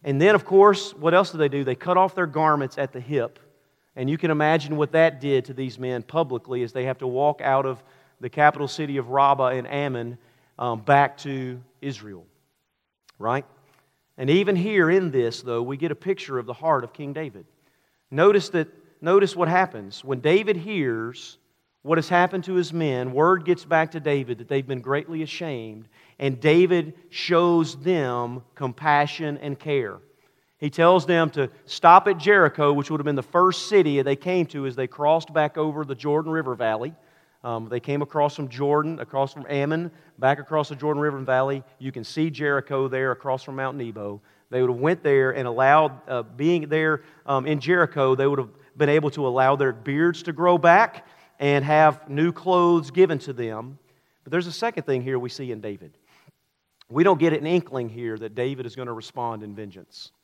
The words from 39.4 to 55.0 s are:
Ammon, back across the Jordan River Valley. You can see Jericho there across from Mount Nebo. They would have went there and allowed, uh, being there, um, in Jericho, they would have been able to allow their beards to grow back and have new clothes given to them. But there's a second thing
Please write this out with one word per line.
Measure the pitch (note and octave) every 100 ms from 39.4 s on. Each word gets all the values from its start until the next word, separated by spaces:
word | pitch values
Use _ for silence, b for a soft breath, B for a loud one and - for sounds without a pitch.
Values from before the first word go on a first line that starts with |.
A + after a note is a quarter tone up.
| C3
Ammon, | C#3 C#3+ D#3+ E3+ b b _
back | C3 C#3
across | - D#3 D3
the | C#3+
Jordan | D3+ D3
River | D3+ C#3
Valley. | C3 B2+ C3+ C#3 C3 b
You | C3
can | C3
see | A2+ - D#3+
Jericho | C3+ D3 C#3 C3 C#3 C3+
there | C3 C3
across | B2+ C#3 C3
from | - C3+
Mount | C3+ C#3
Nebo. | A#2 G#2+ G2+ G2+ b b b
They | B2+
would | B2+
have | A#2+
went | D3 F3
there | D#3 C#3 C3
and | C3 B2
allowed, | A#2 C3 D3+ D3+ C3+ -
uh, | B2+
being | A2+ A#2+ D3+ F3 D3
there, | D#3 D#3 D3+ b b -
um, | C3+
in | C3+ D3+
Jericho, | C3 F3+ E3+ D3 C3+
they | C3 C3+
would | C#3+
have | A#2 _ b B2+
been | D3
able | D3+ D3+
to | C#3+ C3+
allow | B2 C3 C#3
their | C#3
beards | A#2 A2+ C#3+ E3+ E3
to | -
grow | D3+ F3+ F3
back | E3+ F3+ A3+ - b b b _
and | C#3+ C#3+
have | C#3 D3+ D#3 D3+ -
new | C#3 E3
clothes | E3 F#3 F3+ F3 E3+ C#3
given | D3+ F#3 D3
to | C#3+
them. | B2+ A2+ A2 B2 C#3 _ _ _ _
But | -
there's | D#3+ F3
a |
second | D#3 A3+ A3+
thing | D3+ C3